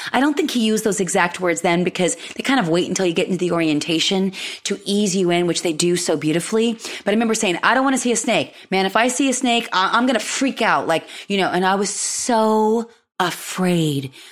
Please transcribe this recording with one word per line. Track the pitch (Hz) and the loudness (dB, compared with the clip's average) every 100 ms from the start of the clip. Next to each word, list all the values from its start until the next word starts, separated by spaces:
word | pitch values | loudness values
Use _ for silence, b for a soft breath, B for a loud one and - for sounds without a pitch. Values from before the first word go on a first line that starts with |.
| B | B
I | 240 | 0
don't | 285 285 | 0 0
think | 320 | -2
he | 247 | 0
used | 220 220 | 2 2
those | 214 185 | 0 0
exact | 180 196 175 - | 0 0 0 0
words | 180 165 | -2 0
then | 185 170 | 2 2
because | 180 - 175 165 B - | 0 0 -2 -2 B -8
they | |
kind | 226 262 | 0 0
of | 175 | 2
wait | 170 - | 2 0
until | 185 185 | 0 0
you | |
get | 170 165 | 0 0
into | 180 | 0
the | 175 | 0
orientation | 170 160 147 147 160 - 196 190 190 B B - | 0 2 0 0 0 0 0 0 -2 B B -6
to | 196 180 | -6 -2
ease | 202 208 180 | 0 0 2
you | 175 | 2
in, | 175 175 | 2 0
which | 160 | 0
they | 185 | -2
do | 156 175 175 | 0 0 0
so | - 156 | 0 0
beautifully. | 151 160 170 220 226 226 B B | 0 -2 0 0 0 -2 B B
But | - | -2
I | 208 | 0
remember | 233 | 2
saying, | 220 208 170 | 0 0 0
"I | 185 | 2
don't | 240 | 2
wanna | 269 262 | 2 0
see | 247 | 0
a | 220 | -2
snake. | - 196 131 B B | 0 0 -2 B B
Man, | 185 190 | 0 2
if | 202 | 2
I | 240 | 2
see | 240 277 | 2 0
a | |
snake, | 247 254 233 226 | 2 0 0 0
I, | 180 190 | 0 2
I'm | 226 254 | 2 2
gonna | 233 | 0
freak | - - 269 - | -2 -2 -2 0
out." | 220 156 135 | 2 2 2
Like, | 160 - B B | -2 -2 B B
you | 196 | 0
know, | 175 | 0
and | 180 185 | 2 2
I | |
was | 196 202 | 2 -2
so | - - - - 233 220 220 214 226 226 B B _ | -4 -6 -6 -2 2 2 4 2 2 -2 B B _
afraid | 180 - - - 185 175 156 139 131 B B | -4 -4 -10 -2 0 2 2 -2 -4 B B